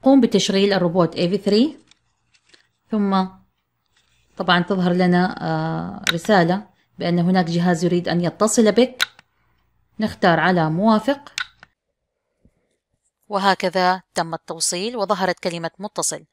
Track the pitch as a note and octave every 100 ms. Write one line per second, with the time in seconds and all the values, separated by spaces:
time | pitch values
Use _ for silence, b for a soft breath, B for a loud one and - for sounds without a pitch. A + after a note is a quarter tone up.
0 | C4 C#4 A3+ G3 - G3 G3+ F#3+ F3 F3+
1 | E3 - F3 G3 G3+ G#3 D4 - _ _
2 | _ _ _ _ _ b b _ _ G#3+
3 | G3+ G3 F#3 - _ _ _ _ _ _
4 | _ _ _ - F#3 F3 F3 G3 F3+ F3+
5 | F3+ F3+ F#3 - E3 D#3+ D#3+ D#3+ F3 -
6 | - E3+ - G#3 E3 F#3+ - _ _ -
7 | F3 F3 E3+ F#3 E3+ E3+ F3 E3+ F3 F3
8 | F3+ F3 F3 - A3 A#3+ G#3+ G3+ B3+ -
9 | - _ _ _ _ _ _ _ _ -
10 | G#3+ - F#3+ D#3+ E3+ F3+ D#3 E3 G#3+ G#3+
11 | A3 C#4+ - - - _ - _ _ _
12 | _ _ _ _ _ _ _ _ _ _
13 | _ _ _ G3+ G3 F#3 F#3 F3+ F3+ F#3
14 | _ - E3 D#3+ - E3 - F3 G#3 B3
15 | G3 G3 F#3 F3 F#3 E3+ E3 _ F#3+ -
16 | D#3+ D3+ D#3+